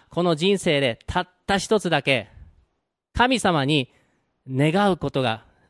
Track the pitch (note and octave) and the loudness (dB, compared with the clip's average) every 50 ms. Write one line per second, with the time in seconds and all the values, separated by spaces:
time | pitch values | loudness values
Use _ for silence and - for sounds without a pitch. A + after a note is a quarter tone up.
0 | _ _ - E3+ F3 F3 E3 C#3+ F3 G3 G3+ F3+ - F3+ D3 C#3 C#3 A#2+ A2 - | _ _ -4 -2 0 0 0 0 0 0 0 0 0 0 0 2 0 0 -2 -6
1 | - - - F3+ F3+ _ _ _ - - G3 G3 - - A3 G3+ - F3 D#3+ C#3+ | -10 -6 -4 -4 -4 _ _ _ -4 -2 -2 -2 0 0 0 0 0 0 -2 0
2 | - C#3+ C3+ A2+ G2 - - - - - _ _ _ _ _ _ _ _ _ _ | 0 0 0 0 -2 -8 -18 -20 -20 -20 _ _ _ _ _ _ _ _ _ _
3 | _ _ - - A#3+ B3+ C4 G#3 - G3 E3+ D3 C3 C#3 D#3 C#3+ B2 _ _ _ | _ _ 0 0 2 2 2 2 2 0 0 2 2 2 2 0 0 _ _ _
4 | _ _ _ _ _ _ _ _ - C3 C3 B2+ D3 D#3+ D#3 G3 G#3 G3 F3+ D3 | _ _ _ _ _ _ _ _ -14 -6 -2 0 0 2 2 2 2 2 0 -2
5 | - C#3 - C#3 B2+ A#2 A2 A2 - _ _ _ _ | -4 -6 -4 -2 -2 -2 -4 -6 -10 _ _ _ _